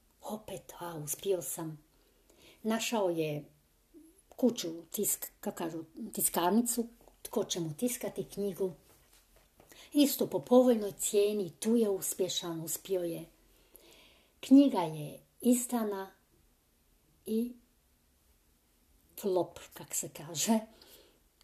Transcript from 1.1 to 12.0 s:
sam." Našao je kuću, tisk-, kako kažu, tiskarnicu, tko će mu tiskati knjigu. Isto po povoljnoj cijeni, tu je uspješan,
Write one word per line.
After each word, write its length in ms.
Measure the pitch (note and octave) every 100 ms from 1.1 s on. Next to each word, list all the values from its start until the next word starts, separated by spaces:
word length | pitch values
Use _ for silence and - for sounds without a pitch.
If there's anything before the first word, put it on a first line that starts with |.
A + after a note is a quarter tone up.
| - G3 F#3
sam." 420 | E3+ - D#3+ D#3 _ _ _ _ _ _ - -
Našao 480 | A3 A3 - A#3 F#3+
je 340 | E3+ D#3 D3 D3 _ _ _ _ - - _ _
kuću, 400 | - B3 A#3+ F3
tisk-, 580 | E3 E3+ - G3 - - -
kako 160 | - -
kažu, 280 | E3+ E3 D#3+ - G#3+
tiskarnicu, 760 | - F3+ - E3+ G#3 A#3+ - A3+ - - -
tko 220 | - -
će 160 | - F#3
mu 140 | D#3+
tiskati 500 | D3 B3 A#3+ G#3 -
knjigu. 480 | E3 - G3+ E3+ F#3+ D#3+ _ - _ - _ _ _ _ - - -
Isto 340 | C#4+ C#4 - G#3+
po 140 | F#3
povoljnoj 520 | - B3 B3+ A3+ G3+
cijeni, 580 | - - G#3 G#3 G#3+ F3+
tu 260 | - A3 A#3
je 120 | G#3+
uspješan, 720 | F#3+